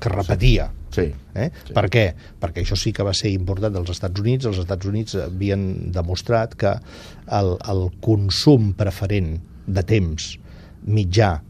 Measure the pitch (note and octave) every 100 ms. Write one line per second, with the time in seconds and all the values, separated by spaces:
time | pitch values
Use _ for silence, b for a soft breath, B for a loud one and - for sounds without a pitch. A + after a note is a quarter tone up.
0 | - G2+ F2 F#2+ - F#2+ C#2+ - - -
1 | E2+ C#2+ - - B2 B - - G2+ A#2+
2 | G2+ - B - F#2+ F2+ F2+ G2 A2+ G#2
3 | G2+ F#2 G#2+ G2 F2+ F#2+ G#2+ G2 F2+ F2
4 | F#2+ F#2+ G#2 C3 B2 F#2 F2 F#2 G2 G#2+
5 | G#2+ F#2+ D2+ F#2 G2+ G2 F#2+ F2+ E2+ F2+
6 | E2+ F2+ - A#2 A2+ - G2 G2 B B
7 | B B - G#2 F#2+ F2+ - F#2+ F#2 -
8 | - G#2+ G2 - D3+ C3+ G#2 F#2 G2+ -
9 | G2 G#2 E2 E2 - - - F#2+ F2+ A2
10 | F2 D#2 - - B B B B - G#2+
11 | F#2 F#2 G#2 D#2 -